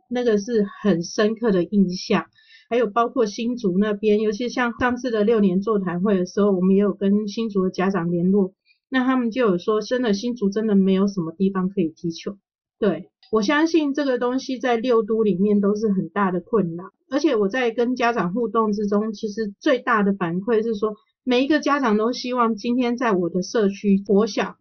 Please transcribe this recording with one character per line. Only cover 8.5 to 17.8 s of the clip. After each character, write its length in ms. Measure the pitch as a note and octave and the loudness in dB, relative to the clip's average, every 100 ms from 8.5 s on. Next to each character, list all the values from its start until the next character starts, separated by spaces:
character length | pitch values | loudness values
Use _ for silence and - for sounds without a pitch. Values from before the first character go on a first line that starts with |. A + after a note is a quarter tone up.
| - _ _ _ | -4 _ _ _
那 160 | C4 | 0
他 100 | B3+ | 0
们 160 | C4 A#3 | 0 -2
就 160 | B3+ A3 | 0 0
有 120 | F3 | 0
说， 240 | - G#3+ | 0 -2
真 180 | G#3 B3+ | -2 -2
的 140 | A#3 | 0
新 200 | G3+ A#3+ | -2 -4
竹 140 | A#3+ G3 | -2 -2
真 180 | G#3+ A3 | -2 2
的 80 | |
没 200 | G3 F#3+ | 2 4
有 120 | F#3+ G3+ | 2 0
什 140 | G3 | -2
么 140 | D#3+ - | -6 -2
地 140 | G3 | -2
方 180 | F#3+ F#3 | 0 -2
可 140 | G3 | -2
以 80 | D#3+ | -4
踢 200 | - E3+ | -4 -8
球。 280 | - G3 G3+ _ _ _ _ | -8 -12 -14 _ _ _ _
对， 320 | G3+ D#3+ - _ _ | -2 -2 -8 _ _
我 120 | A3 | -2
相 240 | G3+ D4 E4 | 0 2 2
信 260 | E4 C#4+ | 2 0
这 140 | C#4+ C#4 | 0 -2
个 120 | B3 | 0
东 200 | B3 C4 | -2 -4
西 200 | B3+ B3 | -6 -4
在 200 | B3+ A#3 | -2 0
六 240 | B3+ A3+ | 2 0
都 200 | A3 A3 | 2 0
里 120 | G#3+ | 0
面 260 | F3 G#3 G#3 | 2 2 2
都 160 | G3 G#3 | 2 0
是 160 | A3 | 0
很 160 | F#3+ D#3+ | -2 -2
大 220 | G3+ F#3+ | -2 -2
的 100 | F3 | -2
困 340 | - A3 E3+ | -2 -2 -2
扰， 100 | E3+ F#3+ _ _ | -6 -12 _ _
而 80 | C#4+ | -2
且 180 | D#4+ A3 | 0 0
我 100 | G3 | 0
在 240 | C4 A#3+ | 0 -2
跟 240 | A#3 | 0